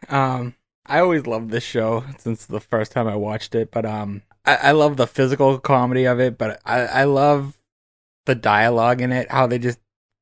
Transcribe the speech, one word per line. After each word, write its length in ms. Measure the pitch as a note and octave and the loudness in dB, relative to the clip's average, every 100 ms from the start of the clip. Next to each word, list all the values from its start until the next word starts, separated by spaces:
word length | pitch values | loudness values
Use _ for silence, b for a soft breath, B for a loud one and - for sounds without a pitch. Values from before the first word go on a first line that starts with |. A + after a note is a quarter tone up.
| - | -4
Um, 480 | C#3 C3 B2+ B2 - _ _ - | 0 0 -2 -6 -12 _ _ -4
I 140 | D3 | 2
always 260 | F3+ D#3+ A#2+ | 2 2 -2
loved 240 | A2+ A2+ | -6 -4
this 140 | A2+ | -6
show 400 | - A#2+ A2 A2+ C3+ C3+ | -4 -2 0 -2 -6 -10
since 280 | A#2 A2 - | -8 -8 -8
the 140 | G#2+ | -12
first 320 | - A2+ G#2+ | -4 -4 -2
time 160 | - A2+ | -2 -2
I 80 | G#2 | -2
watched 380 | G#2 A2 - | -4 -6 -4
it, 160 | A#2 A2+ | -4 -2
but, 140 | A#2 A2 | -4 -4
um, 360 | G#2+ G#2 G2+ - _ | -4 -6 -10 -14 _
I, 120 | - C#3 | 0 2
I 140 | C#3 | 4
love 260 | D3+ D3 C#3 | 4 4 2
the 120 | A#2+ | -2
physical 500 | - C3 C#3+ C3+ C3 | 0 0 2 2 2
comedy 460 | - C3 B2 B2+ | 2 2 2 2
of 160 | B2+ B2 | 2 2
it, 180 | B2+ A2 | 0 -2
but 220 | A2 - | -6 -6
I, 180 | - A#2+ | -4 -2
I 220 | A#2+ - | 0 0
love 560 | C#3 C3+ D3 C#3+ C#3 - _ _ _ _ _ _ - | 2 2 2 2 -2 -12 _ _ _ _ _ _ -4
the 100 | A#2+ | -2
dialogue 640 | A2 G#2 A2+ A#2 A#2 B2 | 2 4 4 2 2 0
in 100 | B2+ | 0
it, 180 | B2+ - | -2 -2
how 200 | C3+ B2 | 0 0
they 100 | B2 | 0
just, 220 | A#2+ A#2+ _ _ _ _ | -4 -6 _ _ _ _